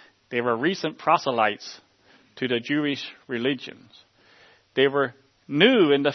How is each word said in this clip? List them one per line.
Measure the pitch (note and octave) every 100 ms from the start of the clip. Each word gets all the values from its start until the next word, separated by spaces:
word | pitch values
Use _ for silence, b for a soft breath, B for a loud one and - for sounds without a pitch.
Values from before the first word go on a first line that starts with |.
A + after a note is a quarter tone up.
| B B -
They | A#2+
were | A#2+ A#2
recent | D3+ F#3+ D#3 -
proselytes | - D#3+ C#3 A#2+ G#2+ G#2 - - _ _ b b b -
to | B2+
the | A#2
Jewish | A#2 D3 D3 C3+ - - -
religions. | A#2+ B2+ C3 - - - - _ b b b b b b -
They | C#3
were | C#3 C3 - _ _ -
new | C#3+ G#3+ B3+ D#3
in | C#3+
the | C#3+